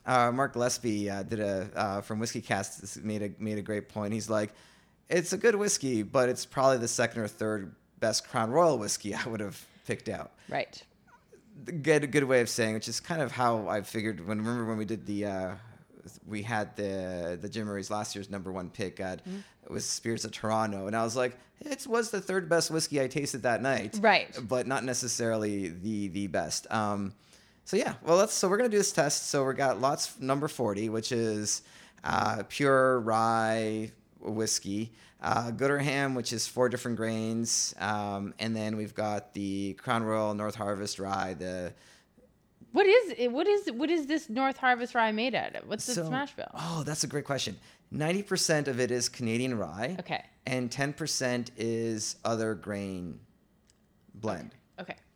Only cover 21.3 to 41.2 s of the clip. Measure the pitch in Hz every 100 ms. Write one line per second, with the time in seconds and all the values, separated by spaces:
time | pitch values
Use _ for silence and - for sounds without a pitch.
21.3 | - - - 294 269 254 233 226 196 185
22.3 | 190 165 170 160 160 156 147 131 147 143
23.3 | 123 123 110 131 123 104 208 214 175 87
24.3 | - 113 127 123 131 127 123 120 - 117
25.3 | 110 107 101 90 87 101 104 101 98 98
26.3 | 92 80 - - 110 107 101 98 - _
27.3 | - - _ - 196 - - 151 - 220
28.3 | - 185 208 247 208 190 - 147 - -
29.3 | 147 131 127 135 107 131 151 - - 131
30.3 | 143 151 - 113 101 110 110 - 120 113
31.3 | 107 104 - - - - - 78 90 104
32.3 | 110 98 - 143 131 131 127 113 110 113
33.3 | 113 110 113 110 110 110 - _ - -
34.3 | 110 110 - 98 101 113 - - - -
35.3 | 113 120 113 139 143 143 139 139 127 117
36.3 | 113 - 123 123 120 123 110 113 110 110
37.3 | 113 117 - - - 101 104 101 98 101
38.3 | - 110 110 107 107 104 104 107 104 -
39.3 | 101 98 98 98 92 131 117 110 110 107
40.3 | 104 107 104 101 98 101 - 98 98